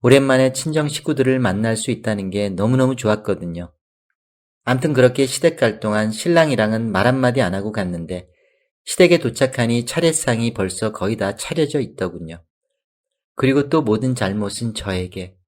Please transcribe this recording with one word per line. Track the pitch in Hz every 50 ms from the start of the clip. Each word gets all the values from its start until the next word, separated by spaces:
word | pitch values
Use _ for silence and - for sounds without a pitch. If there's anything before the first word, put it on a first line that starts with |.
| -
오랜만에 | 127 123 139 139 135 131 131 131 131 131
친정 | - - 165 151 156 151 147
식구들을 | 147 - - - 156 131 131 127 131 131
만날 | 127 101 92 101 110 113 113
수 | 110 - -
있다는 | 120 - - 113 107 101 98 95
게 | 92 101 101 101
너무너무 | 95 87 98 113 127 131 131 127 135
좋았거든요. | 123 - 107 107 107 107 - 101 87 87 85 85 85 87 85 _ _ _ _ _ _ _ _ _ _ _ _ _ _ _ _ _ _ _
암튼 | - 123 127 127 156 147
그렇게 | 131 127 127 123 - 139
시댁 | 131 - - - 170 160
갈 | - - 113 107 -
동안 | - 107 107 107 107 110 110
신랑이랑은 | 110 - 170 175 170 165 151 139 113 110 107 110 110 113 113 101
말 | 92 101
한마디 | 123 127 135 131 123 127 135
안 | 120 90 87
하고 | 98 101 107 107
갔는데 | 113 98 90 87 85 85 80 92 90 87 _ _ _ _ _ _ _ _ _ _ _ _
시댁에 | - - - 180 175 175 165
도착하니 | - 123 - - 139 127 127 - 120 117 117 120 120
차례상이 | - - - - 165 160 - - - 120 113 117 117 117
벌써 | - 98 95 92 - - 110 104
거의 | - 90 98 113
다 | - 101 98 98
차려져 | - - - 165 151 156 139 - 151
있더군요. | 123 90 - - 95 90 85 85 85 80 82 85 _ _ _ _ _ _ _ _ _ _ _ _ _ _ _ _ _ _ _
그리고 | - - 131 135 143 143 139
또 | - 160 151
모든 | 107 107 110 120 131 127
잘못은 | 120 110 95 98 107 104 101 98 - 120 117 107
저에게. | - - 101 95 92 92 90 - 98 90 92 _ _ _